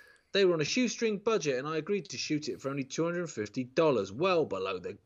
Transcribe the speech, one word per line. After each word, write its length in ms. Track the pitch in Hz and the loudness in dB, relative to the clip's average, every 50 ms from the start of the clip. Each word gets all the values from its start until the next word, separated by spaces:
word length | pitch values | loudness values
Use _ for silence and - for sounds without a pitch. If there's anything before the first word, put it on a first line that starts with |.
| - - - _ _ _ | -20 -20 -20 _ _ _
They 140 | - 196 196 | 2 4 6
were 80 | 180 170 | 6 4
on 80 | 156 | 4
a 40 | 147 | 0
shoestring 520 | - - 254 247 208 - - 233 220 208 - | 0 2 2 2 0 0 0 -2 -2 -2 0
budget, 380 | - 233 220 190 156 143 127 | 0 0 0 2 2 0 0
and 100 | 123 139 | 0 -2
I 100 | 151 160 | -2 -4
agreed 320 | 160 151 196 208 196 156 - | -4 -2 -2 -2 -2 -4 -6
to 80 | 127 | -8
shoot 320 | 117 - - 156 147 147 120 | -6 -4 -2 -2 -2 -2 -4
it 120 | 92 - | -6 -4
for 80 | - 135 | -4 -4
only 140 | 139 143 131 | -4 -4 -4
two 200 | - - 156 165 | -4 -2 -2 -2
hundred 240 | 170 175 175 175 151 | 0 -2 -2 -4 -6
fifty 320 | - 110 107 - - 131 127 | -6 -6 -6 -4 -4 -6 -6
dollars, 480 | 123 - 165 160 156 131 107 98 92 | -2 2 4 4 4 4 4 0 -2
well 340 | 95 127 175 190 180 165 135 | -2 0 0 2 2 2 2
below 320 | 98 95 95 95 95 95 | 0 -2 -4 -4 -4 -4
the 180 | 92 90 92 101 - _ | -4 -6 -10 -10 -8 _